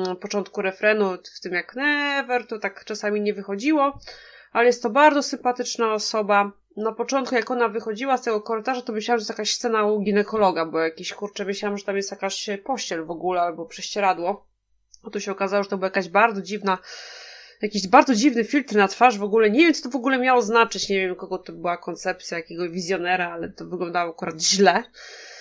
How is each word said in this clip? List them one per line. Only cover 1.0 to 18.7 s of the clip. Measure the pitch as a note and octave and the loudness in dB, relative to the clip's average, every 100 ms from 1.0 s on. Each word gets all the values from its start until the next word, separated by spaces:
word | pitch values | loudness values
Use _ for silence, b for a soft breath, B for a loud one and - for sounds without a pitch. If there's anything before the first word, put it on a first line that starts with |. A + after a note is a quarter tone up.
| G3 F3+ - - | 2 -2 -10 -14
w | |
tym | F#3 | -6
jak | F3 E3+ B3 | -4 -4 -4
Never, | D4 D4 C#4+ C#4 A#3+ B3 A3 | 0 0 0 -2 0 -2 -2
to | A3 | -6
tak | G3+ - | -6 -8
czasami | - G#3+ G#3 G#3 | -10 -6 -2 0
nie | G#3 | 0
wychodziło, | G3+ G3 G3+ C4+ D#4 C4+ C#4 B B B B B | -2 -6 -4 0 2 2 -2 B B B B B
ale | A3+ A#3+ | 2 4
jest | A#3+ | 4
to | A#3 | 0
bardzo | A#3+ D4+ C#4+ | 6 6 6
sympatyczna | C#4 C#4 B3 B3 A#3+ - A3+ | 0 -2 -2 -2 -4 -2 0
osoba. | G#3+ - A3 G3+ G3+ G3+ - _ G3+ | 0 -2 -2 2 4 2 -4 _ -6
Na | A3 | -4
początku, | A3 A#3+ C4+ B3 | -4 -2 -2 0
jak | B3 A3 | -2 0
ona | B3+ A3+ | 0 0
wychodziła | A3 A3 G#3+ C4+ B3+ | 0 -6 -6 0 0
z | |
tego | A#3+ G#3+ | 0 -2
korytarza, | G#3+ A3+ A3 B3+ | -2 -4 -2 -4
to | B3 | -4
myślałam, | G#3+ G#3+ A#3+ | -6 0 0
że | |
jest | G#3 | 0
jakaś | A3 G#3 | -4 -4
scena | - A#3+ A3 | -2 0 2
u | G#3 G#3+ | 2 2
ginekologa, | G3+ G3+ G3+ G#3+ G3 E3 D#3+ | 2 2 2 4 4 4 0
bo | D#3+ | 0
jakiś, | D#3+ D#3+ F3 | -2 -2 -10
kurczę, | - G3+ - | -10 -10 -6
myślałam, | G3 G3 G#3 G3+ | -6 -4 -4 -4
że | |
tam | G3+ G3 | -4 -4
jest | G3 | -4
jakaś | G3 G3 G3 - G3+ | -6 -6 -4 -6 -8
pościel | - F#3+ - E3+ | -4 -6 -4 -6
w | D#3+ | -6
ogóle | E3 F3 F3+ | -6 -2 0
albo | F3 E3 E3 | 0 -2 -10
prześcieradło. | - - G#3+ G3 E3+ E3+ G3+ - _ _ _ _ - A3 | -10 -8 0 0 0 -2 -4 -8 _ _ _ _ -20 -10
A | |
tu | G#3 | -8
się | G3 | -6
okazało, | G3 G3 G3+ | -4 0 0
że | G3 | 0
to | G3 | -2
była | F#3+ | -2
jakaś | G3 F3 | -2 0
bardzo | F#3+ A#3 G3 | 2 2 2
dziwna, | F3 G#3 G3 F#3 B B B B B B B B | -6 -4 -2 -2 B B B B B B B B
jakiś | G#3 G#3 F#3+ | -4 -4 6
bardzo | B3 C#4 | 6 8
dziwny | G#3+ C#4+ A#3 | 4 4 2
filtr | G#3+ C#4+ C4 | 2 0 2